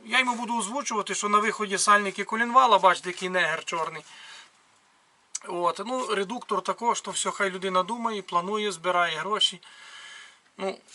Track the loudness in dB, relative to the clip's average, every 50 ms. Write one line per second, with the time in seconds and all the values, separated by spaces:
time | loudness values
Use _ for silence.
0 | -8 -2 0 2 2 2 0 -2 -4 -4 -2 -2 -2 -2 -4 -4 -4 -2 -2 -2
1 | -2 -2 -4 -4 0 2 2 4 4 2 0 -2 -2 -2 -2 0 4 6 6 4
2 | 4 0 -4 -6 -6 -4 -2 -2 0 4 6 6 8 8 8 6 6 6 4 4
3 | 0 -6 -6 -6 -4 -2 0 0 0 0 0 -4 -4 -4 -4 -4 -4 -4 -6 -10
4 | -14 -16 -20 -20 -20 -18 -20 -20 -20 -20 _ _ _ _ _ _ _ _ _ _
5 | _ _ _ _ _ _ -14 -12 -10 -8 -4 0 0 0 0 0 -4 -4 -4 -4
6 | -2 0 0 0 0 -2 -4 -8 -4 -4 -4 -2 0 -2 -2 0 0 0 0 0
7 | -2 -6 -6 -4 -2 -2 -2 0 -2 -2 -2 -2 -4 0 2 2 2 0 -2 -4
8 | -4 -4 -4 -4 -4 -2 0 0 0 0 -2 -2 -2 -2 -4 -2 -2 0 2 2
9 | 2 2 0 -2 -4 -2 0 2 2 2 0 -4 -16 -20 -20 -20 -20 -20 -20 -20
10 | -18 -18 -18 -20 -20 -20 -20 _ _ _ _ -8 -6 -6 -6 -8 -12 -20 -18